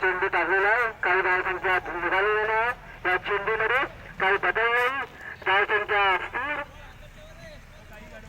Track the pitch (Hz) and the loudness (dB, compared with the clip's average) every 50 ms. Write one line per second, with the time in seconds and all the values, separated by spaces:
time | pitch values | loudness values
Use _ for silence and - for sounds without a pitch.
0 | - 185 185 185 190 196 - 180 165 165 190 196 196 202 220 240 240 220 214 - | 0 0 2 2 0 2 2 2 2 4 4 4 4 4 4 4 2 0 0 -2
1 | - 185 180 185 180 185 180 185 190 190 180 175 - 190 180 - - - 170 175 | 0 2 2 4 4 4 2 2 0 -2 -2 -2 0 2 2 2 0 -2 -6 -2
2 | 175 175 190 196 202 214 214 214 214 220 220 220 226 240 254 - - - - - | -2 2 2 4 4 4 4 2 2 2 2 2 2 0 -2 -4 -10 -16 -16 -4
3 | - 359 370 - - - 208 202 - 202 220 214 185 - 233 269 294 - - - | -2 0 0 0 0 0 -2 0 0 -2 0 0 0 2 2 2 0 -2 -6 -12
4 | - - - - 196 190 202 190 - 180 - 214 226 233 233 247 233 240 269 277 | -16 -16 -4 0 2 2 2 2 2 0 0 2 2 2 2 2 2 0 -2 -4
5 | 247 - - - - - - - - 190 190 202 202 202 220 202 208 - 208 202 | -6 -8 -10 -14 -14 -14 -14 -6 0 2 2 2 4 2 2 0 0 0 2 2
6 | 202 196 185 175 - - - 247 262 294 294 277 294 - - - - - - - | 4 4 4 2 0 -4 -4 -4 -4 -2 -4 -4 -6 -8 -12 -16 -18 -18 -18 -18
7 | 622 - - 622 622 622 622 622 640 640 605 571 - - - - - - 214 214 | -18 -18 -18 -18 -18 -18 -18 -18 -16 -16 -18 -18 -18 -20 -20 -20 -20 -18 -18 -18
8 | 214 220 226 220 214 | -18 -16 -16 -16 -16